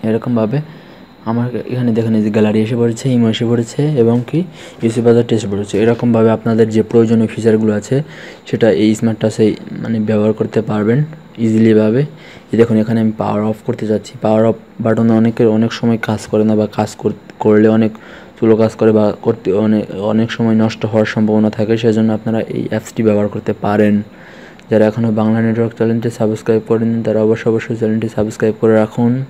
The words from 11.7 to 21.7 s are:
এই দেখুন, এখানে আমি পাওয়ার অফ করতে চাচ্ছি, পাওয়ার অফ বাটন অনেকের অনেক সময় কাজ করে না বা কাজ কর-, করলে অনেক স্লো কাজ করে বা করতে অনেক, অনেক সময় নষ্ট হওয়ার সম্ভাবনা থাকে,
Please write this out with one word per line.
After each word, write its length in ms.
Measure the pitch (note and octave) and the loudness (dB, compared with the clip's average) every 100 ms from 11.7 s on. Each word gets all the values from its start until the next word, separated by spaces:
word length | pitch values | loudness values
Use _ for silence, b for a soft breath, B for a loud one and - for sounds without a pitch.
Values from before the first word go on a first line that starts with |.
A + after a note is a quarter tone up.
| G#2+ G#2+ A#2 D3+ B B B B | 4 4 0 -2 B B B B
এই 40 | G#2+ | 2
দেখুন, 200 | A2+ A2 | 2 2
এখানে 240 | A2 A2+ | 0 0
আমি 120 | A2 G#2+ | -2 -2
পাওয়ার 260 | G#2 G#2 | -4 -2
অফ 120 | G#2+ A2 - | -2 -4 -6
করতে 200 | A2+ G#2+ | -6 -2
চাচ্ছি, 260 | G#2+ - - | -4 -4 -6
পাওয়ার 240 | A2 A2 A2+ | 0 2 2
অফ 80 | A2 - - | 0 -8 -6
বাটন 300 | A2 A2 A#2 | -2 2 2
অনেকের 380 | A2+ A2+ A2+ A#2 | 4 2 2 2
অনেক 240 | A2 A2+ | 2 0
সময় 260 | - A#2+ A2+ | -2 -2 -2
কাজ 240 | - G#2+ - | -2 -6 -2
করে 180 | A2 | 0
না 120 | G#2+ G#2+ | 2 2
বা 100 | G#2+ | 0
কাজ 280 | - G#2+ - | -2 -4 -4
কর-, 140 | G#2+ G#2 - - | -6 -6 -16 -4
করলে 300 | G#2+ G#2+ A2 | 2 4 4
অনেক 240 | A2 A2+ A2 B B B - | 4 0 -4 B B B -2
স্লো 180 | A2+ A2 | 2 4
কাজ 180 | A2 | 2
করে 180 | - A2 | 2 2
বা 200 | G#2+ G#2 - | 4 2 0
করতে 300 | A#2 A2+ G2+ | -4 -2 -2
অনেক, 380 | F#2+ G#2+ G#2+ - - | 0 2 0 -2 -6
অনেক 320 | G#2 A2 A#2 | -2 0 -2
সময় 220 | - A#2 | -2 0
নষ্ট 320 | A2 A2 - - | 2 0 -2 -2
হওয়ার 200 | A2 G#2+ | 0 0
সম্ভাবনা 440 | - G#2+ G#2+ G#2+ | 0 0 2 0
থাকে, 260 | G#2+ G#2+ | 0 -2